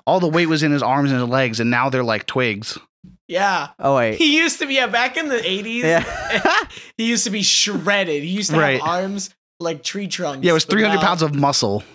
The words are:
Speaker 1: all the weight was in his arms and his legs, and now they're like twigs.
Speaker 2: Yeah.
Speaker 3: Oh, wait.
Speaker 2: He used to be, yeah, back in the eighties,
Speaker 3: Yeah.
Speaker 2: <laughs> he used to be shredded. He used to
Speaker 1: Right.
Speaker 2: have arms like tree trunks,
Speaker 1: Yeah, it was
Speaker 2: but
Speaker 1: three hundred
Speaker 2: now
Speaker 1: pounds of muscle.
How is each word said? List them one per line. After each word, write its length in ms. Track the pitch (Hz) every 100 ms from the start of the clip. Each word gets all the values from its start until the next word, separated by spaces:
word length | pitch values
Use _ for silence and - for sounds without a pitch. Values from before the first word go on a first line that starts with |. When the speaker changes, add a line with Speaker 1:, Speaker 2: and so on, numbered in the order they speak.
| -
Speaker 1:
all 120 | 185
the 80 | 175
weight 180 | 160 165
was 160 | 160
in 80 | 151
his 100 | 143
arms 280 | 120 139 143
and 80 | 127
his 80 | 123
legs, 300 | 131 127 110
and 80 | 117
now 200 | 120 135
they're 140 | 131
like 220 | 120 107 -
twigs. 520 | 131 123 104 - - - _ - - -
Speaker 2:
Yeah. 400 | 175 196 180 143 -
Speaker 3:
Oh, 160 | 139 135
wait. 200 | 113 107
Speaker 2:
He 220 | 311 302
used 220 | 330 -
to 60 | 294
be, 80 | 269
yeah, 120 | 240
back 280 | 233 254 277
in 140 | 302
the 180 | 240 175
eighties, 360 | 190 196 233 160
Speaker 3:
Yeah. 180 | 165 - - - 214 - 392 320 -
Speaker 2:
<laughs> 140 | - -
he 80 | 226
used 160 | 233 240
to 40 |
be 120 | 208
shredded. 800 | 190 - 202 196 165 202 185 147
He 60 | 156
used 200 | 196 190
to 60 | 156
Speaker 1:
Right. 220 | 147 131
Speaker 2:
have 80 | 151
arms 400 | 175 190 202 190 _ _ _
like 220 | 170 151
tree 240 | - 202 196
trunks, 360 | - 165 139
Speaker 1:
Yeah, 80 | 175
it 40 | 160
was 100 | -
Speaker 2:
but 60 |
Speaker 1:
three 80 | 208
hundred 120 | 214 160
Speaker 2:
now 80 |
Speaker 1:
pounds 180 | 185 175
of 140 | 160 143
muscle. 480 | 139 135 110 104 -